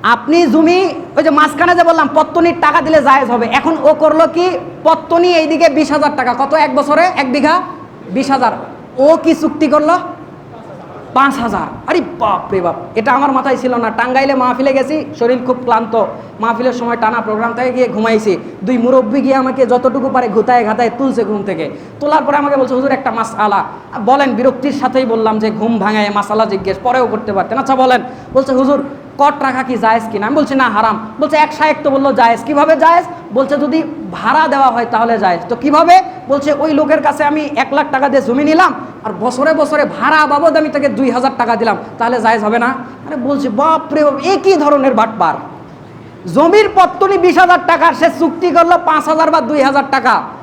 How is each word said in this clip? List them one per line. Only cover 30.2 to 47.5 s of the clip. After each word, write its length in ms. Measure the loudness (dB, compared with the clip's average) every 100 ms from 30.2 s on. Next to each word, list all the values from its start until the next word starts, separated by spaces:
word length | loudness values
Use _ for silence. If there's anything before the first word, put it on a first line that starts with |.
| -2
আমি 80 |
বলছি, 200 | 0 0
"না, 140 | 0 0
হারাম।" 380 | 2 0 -2 -8 -6
বলছে, 180 | 0 2
"এক 160 | 0
শায়েখ 240 | 0 -2 0
তো 60 | 0
বললো 240 | 0 0
জায়েজ।" 300 | 2 2 2
"কিভাবে 320 | -2 0 2
জায়েজ?" 300 | 4 4 4 0 -12 -4
বলছে, 240 | -2 0 0
"যদি 260 | 0 -2 -2 -8 -12
ভাড়া 360 | -6 0 2 2
দেওয়া 200 | 2 2
হয় 180 | 0 -2
তাহলে 260 | 0 0 0
জায়েজ।" 220 | 0 -2 -4
"তো 60 |
কিভাবে?" 460 | -2 2 4 6 4 4 -12 -4
বলছে, 260 | -2 0
"ওই 200 | -2 0
লোকের 280 | 0 2 2
কাছে 220 | 0 0
আমি 260 | -2 -2 -4
এক 180 | -4 -2
লাখ 120 | -2 -2
টাকা 180 | -2 0
দিয়ে 120 | 0
জমি 220 | 0 0
নিলাম, 300 | 2 4 2 0 -12 -12
আর 80 | -12 -4
বছরে 340 | -4 0 0
বছরে 320 | 0 0 0
ভাড়া 420 | -2 -2 0 2 2
বাবদ 300 | 2 2 2
আমি 120 | 0
তাকে 200 | -2 -2
দুই 220 | 0 -2
হাজার 200 | 0 -2 -2
টাকা 180 | -2
দিলাম, 220 | 0 0 -2 -8 -4
তাহলে 240 | -2 0
জায়েজ 220 | 2 2
হবে 160 | 0 0
না?" 80 | -2 -4 -12 -16 -10
আরে 80 |
বলছি, 340 | -6 -2 -2 -2
"বাপ 440 | 0 2 0 0
রে 100 | 0
বাপ, 100 | 0 0
এ 160 | -2 0
কি 120 | 2
ধরনের 380 | 2 4 2 2
বাটপার!" 400 | 2 0 0 -2 -2 -10 -18 -20 -20 -20 -20 -20 -16 -4
জমির 360 | 2 4 4 4
পত্তনি 420 | 2 2 2 0 2
বিশ 200 | 4 4
হাজার 220 | 4